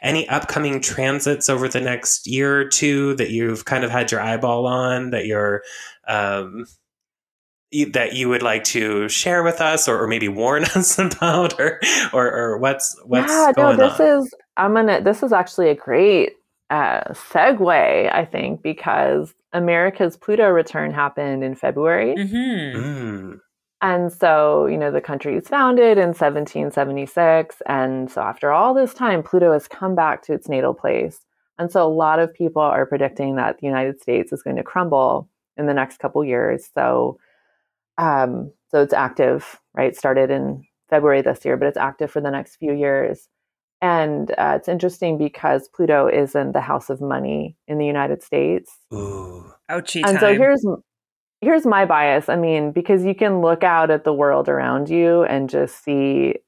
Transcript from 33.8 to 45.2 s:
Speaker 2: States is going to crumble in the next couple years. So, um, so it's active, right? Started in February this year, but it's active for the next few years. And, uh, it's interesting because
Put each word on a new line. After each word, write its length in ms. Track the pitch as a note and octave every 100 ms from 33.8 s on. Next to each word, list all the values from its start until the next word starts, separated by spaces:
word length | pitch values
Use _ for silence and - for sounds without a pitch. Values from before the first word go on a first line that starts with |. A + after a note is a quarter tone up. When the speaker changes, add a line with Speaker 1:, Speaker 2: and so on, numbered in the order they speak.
| C3 C#3
Speaker 2:
States 320 | - - -
is 80 | C#3+
going 140 | C#3 C3
to 60 |
crumble 680 | - F#3 F3 C#3 C3 C#3 - _ _ -
in 80 |
the 80 | D3
next 260 | C#3+ C3 -
couple 240 | C#3 D3 C#3+
years. 420 | B2 - - -
So, 440 | C#3+ B2+ B2+ B2+ - _ _ _ _ _ _ _ -
um, 540 | E3 C#3 B2+ B2 C#3+ - _
so 120 | D3+
it's 100 | C#3+
active, 680 | C#3+ C3 - B2+ C#3 - - _
right? 220 | - C3 -
Started 340 | C#3 C3 C3
in 340 | C#3 C3+ C#3 - _ -
February 340 | D3+ D3 C3+
this 220 | C3 B2+
year, 120 | D3 C3+
but 120 | C#3+
it's 80 | -
active 340 | C#3 - D3
for 100 | D3+
the 100 | C#3+
next 260 | C#3 C3+ -
few 160 | D3+
years. 560 | C#3+ C#3+ C3+ - - _ _ _ _ _ -
And, 480 | F3+ E3+ D3+ D3 D3 -
uh, 180 | D3 C#3+
it's 100 | -
interesting 480 | F3 F3+ F3+ F3
because 520 | D3+